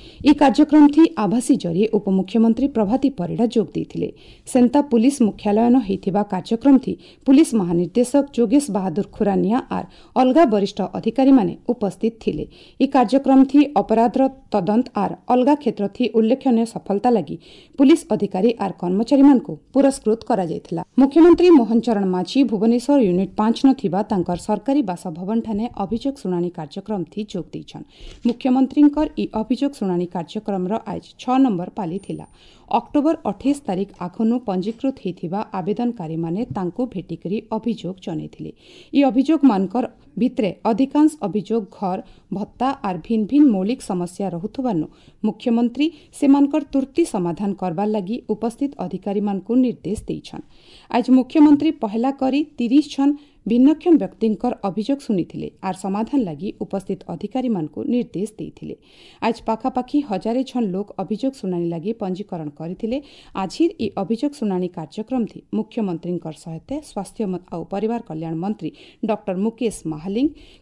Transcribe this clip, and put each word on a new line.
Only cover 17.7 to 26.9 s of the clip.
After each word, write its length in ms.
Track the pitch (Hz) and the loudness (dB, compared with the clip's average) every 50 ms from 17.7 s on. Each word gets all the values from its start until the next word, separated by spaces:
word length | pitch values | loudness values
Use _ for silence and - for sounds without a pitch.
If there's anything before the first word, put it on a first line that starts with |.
| _ | _
ପୁଲିସ 260 | - 285 262 330 - - - | 4 4 6 4 4 2 -2
ଅଧିକାରୀ 400 | 220 - 208 196 - 185 190 240 226 - | -4 -2 -2 -2 -2 0 0 0 0 0
ଆର୍ 160 | 202 190 175 | -4 -6 -6
କର୍ମଚାରୀମାନଙ୍କୁ 760 | - - 175 185 202 233 - 294 269 277 285 277 233 - - 160 147 _ _ | -6 -4 -2 -2 -2 0 2 4 6 8 8 6 6 2 -4 -12 -14 _ _
ପୁରସ୍କୃତ 500 | - 262 277 269 262 - - 220 214 220 - | 0 2 2 2 2 0 -2 -2 -2 -2 -2
କରାଯାଇଥିଲା। 560 | - 247 196 185 160 147 - - - 180 165 - _ - - | -2 -2 -2 -2 -4 -6 -8 -8 -8 -8 -8 -8 _ 2 2
ମୁଖ୍ୟମନ୍ତ୍ରୀ 500 | 269 269 - 330 320 349 339 339 349 359 | 4 4 6 8 8 8 8 8 8 8
ମୋହନ 280 | 339 277 226 190 226 240 | 8 6 6 4 0 0
ଚରଣ 240 | 226 247 220 202 196 | 0 0 0 0 0
ମାଝୀ 320 | 190 180 180 185 - - 262 277 | 0 0 -2 -2 -2 0 0 2
ଭୁବନେଶ୍ୱର 540 | 214 220 190 208 233 233 240 - - 285 285 | 2 0 0 2 2 2 2 2 2 2 4
ୟୁନିଟ୍ 340 | 233 185 175 180 196 190 - - | 4 4 2 2 0 -2 -2 -2
ପାଞ୍ଚ 200 | 214 220 226 - | 0 0 2 4
ନ 80 | - 269 262 | 4 4 4
ଥିବା 260 | - - 190 160 190 | 2 0 -2 -2 -2
ତାଙ୍କର 360 | 220 - 220 190 165 - 175 170 | -2 -2 -2 -2 -2 -2 -4 -6
ସରକାରୀ 380 | - - 214 208 208 - 277 302 | -4 -4 -4 -4 -2 -2 0 0
ବାସଭବନଠାନେ 840 | 254 185 175 170 - 185 160 165 190 185 226 233 220 220 220 202 226 240 - - | 0 -2 -4 -8 -8 -10 -10 -10 -6 -4 -4 -4 -4 -4 -4 -6 -6 -6 -6 -8
ଅଭିଯୋଗ 360 | 196 170 220 226 - 277 269 | -6 -6 -6 -4 -4 -6 -6
ଶୁଣାଣି 340 | - - 185 180 175 175 180 | -6 -6 -4 -4 -2 -4 -4
କାର୍ଯ୍ୟକ୍ରମ 520 | 175 - 156 147 - 196 190 - | -6 -10 -14 -12 -12 -12 -10 -8